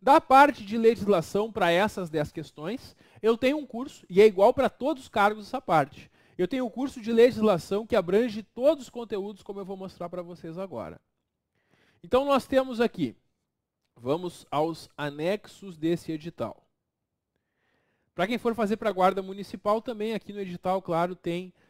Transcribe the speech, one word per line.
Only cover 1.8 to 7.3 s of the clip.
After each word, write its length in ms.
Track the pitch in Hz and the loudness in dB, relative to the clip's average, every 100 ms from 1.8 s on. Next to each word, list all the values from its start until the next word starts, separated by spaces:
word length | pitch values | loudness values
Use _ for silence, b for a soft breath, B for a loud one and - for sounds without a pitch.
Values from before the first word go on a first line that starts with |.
| 208 - 175 | 2 -2 -6
dez 240 | 156 151 | -4 -6
questões, 640 | - 151 - 156 240 - - b b | -8 -14 -12 -10 -10 -12 -20 b b
eu 160 | 214 233 | 0 2
tenho 220 | 262 302 | 0 -2
um 80 | 277 | -6
curso, 380 | 226 277 - - | -10 -12 -14 0
e 120 | 180 | 6
é 60 | 220 | 6
igual 260 | 185 233 | 8 4
pra 160 | - 247 | 4 0
todos 340 | - 262 285 | -2 -4 -4
os 40 | - | -4
cargos 380 | 220 208 214 202 | 0 2 0 -8
essa 140 | 254 | -10
parte. 500 | - 160 135 - - b b - | 0 0 0 -6 -20 b b -6
Eu 100 | 180 | -4
tenho 160 | 262 | -2
um 60 | 254 | -6
curso 300 | 220 277 - | -6 -8 -8
de 120 | 214 | -2
legislação 760 | 226 240 | 4 6